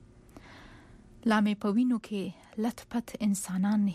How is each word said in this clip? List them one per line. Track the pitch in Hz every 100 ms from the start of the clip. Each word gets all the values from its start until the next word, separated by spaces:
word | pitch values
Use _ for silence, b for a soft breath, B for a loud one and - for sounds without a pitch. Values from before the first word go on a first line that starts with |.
| - - B B B B B B B B B - 233
لا | 214
مې | 208
په | 202 214
وینو | 202 254 233
کې | - 208 - - B -
لت | 226 - -
پت | 240 - -
انسانان | 214 196 - 185 196 214 202